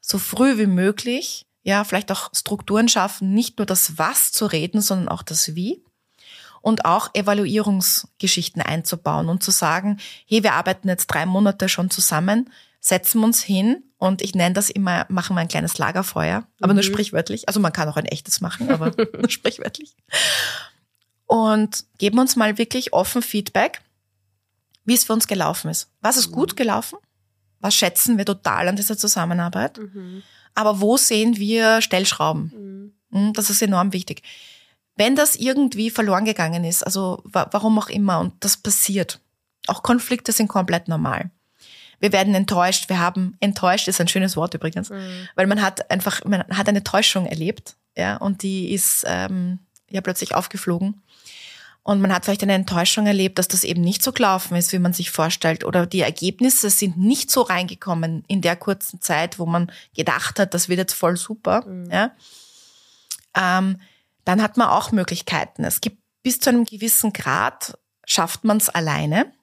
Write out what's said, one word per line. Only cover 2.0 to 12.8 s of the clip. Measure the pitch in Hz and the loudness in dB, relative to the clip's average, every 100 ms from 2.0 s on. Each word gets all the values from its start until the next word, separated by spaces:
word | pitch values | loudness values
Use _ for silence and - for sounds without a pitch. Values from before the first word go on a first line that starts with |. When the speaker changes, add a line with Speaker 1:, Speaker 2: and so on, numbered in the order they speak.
| 190 | -2
Speaker 1:
auch | 196 - | -6 -4
Strukturen | - - 208 - 208 233 | -6 -4 -6 0 2 4
schaffen, | 226 190 - 190 | 2 0 -2 0
nicht | 208 233 - | 0 0 -4
nur | 202 | -2
das | 185 - 156 | 0 0 0
Was | 160 269 - | -2 0 0
zu | - 208 | 0 0
reden, | 160 165 214 | 0 0 0
sondern | 202 190 175 | 0 0 -2
auch | 175 | -6
das | - 160 - 160 | -4 -4 -2 -4
Wie. | 190 370 _ _ _ _ - - - - | -6 -6 _ _ _ _ -20 -20 -20 -4
Und | - 220 - | 0 2 2
auch | 180 - | 2 2
Evaluierungsgeschichten | - 202 202 196 208 208 196 180 - - _ 190 - 170 - | -2 2 2 2 0 2 2 2 0 -4 _ 0 0 -2 -4
einzubauen | - 165 - 170 - 151 165 | -2 -2 -4 -4 -2 0 0
und | 180 | 0
zu | - | 0
sagen, | 190 160 165 196 202 - - _ | 2 2 0 0 -2 -6 -20 _
„Hey, | 220 | 2
wir | 202 | 4
arbeiten | 147 175 190 190 | 2 0 -2 0
jetzt | 180 - | -2 0
drei | - 165 | 0 2
Monate | 185 208 196 190 | 4 4 2 -2
schon | - 180 | 0 -2
zusammen, | 185 180 156 180 214 254 - _ | 0 2 2 2 2 0 -10 _
setzen | _ | _